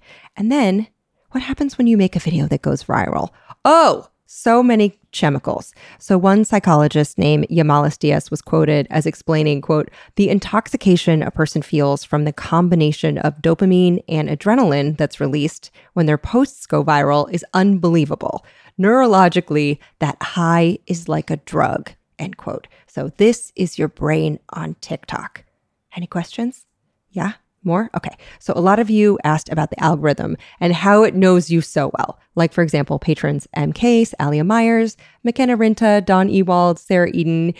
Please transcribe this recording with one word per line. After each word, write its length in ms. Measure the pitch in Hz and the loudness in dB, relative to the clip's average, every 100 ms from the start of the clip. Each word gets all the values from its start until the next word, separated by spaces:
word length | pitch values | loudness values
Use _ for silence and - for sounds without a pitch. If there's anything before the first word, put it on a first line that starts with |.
| _ - - - | _ -20 -18 -6
And 140 | 214 | -2
then 340 | 285 208 196 220 _ _ _ _ | 0 0 0 -4 _ _ _ _
what 100 | 262 | -10
happens 380 | 262 269 285 - | -8 -6 -6 0
when 80 | 233 | 2
you 100 | 220 | 2
make 180 | 185 170 | 2 -2
a 40 | |
video 280 | - 160 147 | -4 -2 -2
that 120 | 143 | -2
goes 220 | 151 - | -4 -6
viral? 460 | - - - - - _ - - - | -4 -4 -2 -4 -8 _ -20 -4 2
Oh, 440 | 320 311 - - _ _ | 4 4 0 -6 _ _
so 300 | - 233 233 | -6 2 2
many 380 | 247 220 208 - _ | 4 2 0 -2 _
chemicals. 640 | - 156 139 - - - - - - | -4 -2 -2 -4 -8 -10 -20 -20 -10
So 180 | - 190 | 0 2
one 300 | 190 202 220 | 4 4 2
psychologist 720 | 208 185 151 147 151 147 - | 0 4 4 4 2 -2 0
named 300 | 151 151 - | 2 2 0
Yamalis 480 | 165 151 147 147 - | 0 2 2 0 -2
Diaz 320 | 147 143 - | 0 -2 -2
was 140 | 151 | -10
quoted 420 | - 160 151 147 139 | -2 0 2 0 0
as 160 | - 151 | -2 -4
explaining, 540 | - - 156 151 143 | -4 -2 0 0 -2
quote, 280 | - 156 - - - - | -2 -2 -2 -10 -10 -2
"The 120 | 202 | 0
intoxication 920 | 196 - 208 - 254 202 175 - 156 | 0 -2 -4 -4 -2 2 2 2 0
a 80 | - | 0
person 320 | - 156 156 | -4 -4 -4
feels 400 | - 151 143 139 | -4 0 0 -2
from 220 | - 151 151 | -4 -4 -2
the 60 | |
combination 880 | - - 165 180 170 151 151 160 147 | -6 -2 0 2 2 2 0 -2 -2
of 240 | 147 147 | -4 -2
dopamine 600 | 165 165 190 180 180 175 - | -2 2 2 4 4 0 -2
and 220 | 160 151 | -4 -4
adrenaline 680 | 147 202 247 202 143 143 151 | -4 0 2 2 0 -2 -2
that's 220 | 143 - | -4 -4
released 520 | 143 147 147 - - _ _ | -4 -2 -4 -6 -20 _ _
when 120 | - 156 | -2 0
their 140 | 151 | 0
posts 480 | - 240 277 - - | 0 0 0 -4 -6
go 160 | 156 | -2
viral 480 | 147 147 143 147 143 | 2 2 2 0 -2
is 100 | 175 - 185 | -6 -4 0
unbelievable. 920 | 196 190 170 165 147 156 - - _ _ _ - | 2 2 2 0 0 -4 -8 -10 _ _ _ -2
Neurologically, 1000 | 190 247 254 190 180 175 - 151 147 147 _ - | 2 4 4 4 4 2 -2 -2 -2 -4 _ -6
that 240 | 151 - | -6 -6
high 560 | - - 165 170 170 202 - | -8 -4 0 2 2 -2 -6
is 240 | 170 170 | -8 -4
like 220 | 156 - | -6 -6
a 60 | 156 | -10
drug," 520 | - 156 - - - - _ - | -6 -2 -2 -2 -8 -20 _ -14
end 180 | 190 - | -14 -12
quote. 300 | - - - _ _ | -12 -12 -14 _ _
So 260 | - 143 - | -10 -8 0
this 340 | 208 240 - - | 2 2 -6 -6
is 240 | 180 - | -6 -4
your 80 | 156 | -6
brain 500 | - 151 156 156 151 - | -4 -2 -2 -2 -6 -10
on 240 | - 160 165 | -12 -12 -12
TikTok. 640 | - - - - - - _ _ _ _ _ - | -12 -12 -10 -12 -12 -20 _ _ _ _ _ -14
Any 100 | 175 | -10
questions? 600 | 175 170 - 240 - _ _ _ _ _ | -8 -10 -8 -8 -10 _ _ _ _ _
Yeah? 240 | 185 190 - _ _ | -8 -8 -8 _ _
More? 280 | 185 175 226 | -4 -4 -4
Okay. 220 | - - - - - | -8 -10 -16 -20 -14
So 140 | - - | -6 0
a 60 | |
lot 180 | 180 214 | 2 2
of 100 | 214 | 2
you 300 | 214 208 196 151 | 2 2 2 0
asked 240 | 156 - | -2 0
about 200 | 160 151 | -2 -2
the 140 | - | -2
algorithm 540 | 156 151 151 139 160 156 - - | -2 0 0 -2 -4 -8 -12 -4
and 100 | 170 | -2
how 320 | 170 196 208 | 0 4 4
it 100 | 220 | 4
knows 360 | 185 190 180 160 | 4 4 4 2
you 100 | 165 | -2
so 320 | - - 135 - | -2 -2 -4 -4
well. 200 | - - _ - | -8 -10 _ -2
Like, 180 | 165 | -2
for 80 | - | 0
example, 360 | 165 147 143 147 | 0 0 -2 -4
patrons 500 | - 151 147 143 - | -2 -2 -2 -4 -6
M. 200 | - 147 | -6 -4
Case, 400 | 156 240 233 226 - | 0 2 2 2 -2
Alia 240 | 143 151 170 | -2 0 0
Myers, 500 | 226 226 226 226 - _ _ 233 | 0 2 2 -2 -6 _ _ -6
McKenna 320 | 240 262 233 | -2 0 2
Rinta, 480 | 220 214 226 208 190 | 2 2 2 2 4
Don 240 | 185 196 | 2 2
Ewald, 500 | 196 185 180 175 170 | 2 2 2 2 0
Sarah 320 | - 180 175 | -2 0 0
Eden, 400 | - 165 165 170 | 0 -2 0 -2